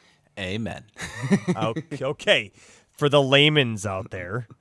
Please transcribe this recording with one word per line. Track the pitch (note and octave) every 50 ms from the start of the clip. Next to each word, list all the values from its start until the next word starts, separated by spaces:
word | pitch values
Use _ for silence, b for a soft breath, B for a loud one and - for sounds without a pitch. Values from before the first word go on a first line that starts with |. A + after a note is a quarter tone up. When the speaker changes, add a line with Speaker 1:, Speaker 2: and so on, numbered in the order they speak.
| b b b b b b - G#2
Speaker 1:
Amen. | F#2+ F2+ G2 A2+ A2+ F2 - - - _ _ -
Speaker 2:
<laughs> | - - - G#2+ B2 B2+ G3 - - - F3
Okay, | - A2 A2 A#2 E3 C3 - D3 C3+ C3
okay. | C#3 D3 - - G#3 F#3+ C3 G#2+ F#2+ B B B B B B B B B
For | - D3 D3
the | C3+ D3
layman's | C#3 C3 C#3 C#3 D3 D3+ D3+ D3+ C3+ A#2 A2+ G2+ F#2
out | G#2 F#2+ F#2+ F#2+ -
there. | - F#2 F2+ F2+ G2+ B2 A#2+ _ - _